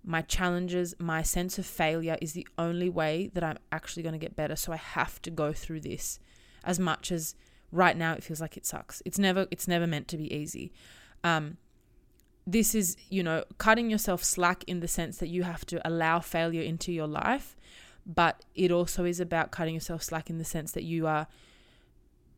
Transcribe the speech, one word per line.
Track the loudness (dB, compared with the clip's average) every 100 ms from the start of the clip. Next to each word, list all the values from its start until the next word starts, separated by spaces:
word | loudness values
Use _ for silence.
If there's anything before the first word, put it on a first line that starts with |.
My | -2 -2
challenges, | 0 2 2 2 0 0 -2 -2
my | -2 0
sense | 2 0 0 -4
of |
failure | -6 2 2 2 0 -2
is | -4
the | -6 -8 -2
only | -2 0 0
way | 2 0 0 -2
that | -2
I'm | -2 -4 -6
actually | -8 -6 -6
gonna | -6 -6
get | -6
better. | -4 -4 -2
So | -4
I | -6
have | -4 -2 -2 -4
to | -8
go | -2 -2
through | -2 -6 -8
this | -6 -6 -6 -8 -14 -20 -20 -8
as | -2 0
much | 0 -2 -2
as | -2 -4 -10 -20 -20 -4
right | 6 6 6
now | 0
it | -2
feels | -6 -8
like | -8 -6
it | -6
sucks." | -6 -12 -10
It's | -4 2
never, | 4 4 0
it's | -2 2
never | 2 4
meant | 0 -4
to | -6
be | -4
easy. | -6 -6 -8 -12 -14 -20 -20 -20 -2
Um, | 2 2 0 -10 _ _ _ -20 _ _ _ _ 2
this | 4 6
is, | 4 0 -2 -4
you | 0
know, | 2 0 -4 0
cutting | 4 6 4
yourself | 2 2 0
slack | 0 2 2 2 -4
in | -4
the | -2
sense | -2 -2 -4
that | -2
you | 0
have | -2 -4 -6
to | -4 -2
allow | 2 4 4
failure | 2 0 0 0
into | -2 -4 -4
your | -2 -2
life, | 0 0 0 -2 -18 -20 -20 -20 -18
but | -4 4 4 4 -8
it | 2 4
also | 4 2 0
is | 0 0
about | 0 0 0
cutting | -2 -2
yourself | -2 -6 -6
slack | -4 -6 -4
in | -6
the |
sense | -4 -4 -4
that | -6
you | -2 0 2
are | 0 -2 -12 -20 -20 -20 -20 _ -20 _ _ _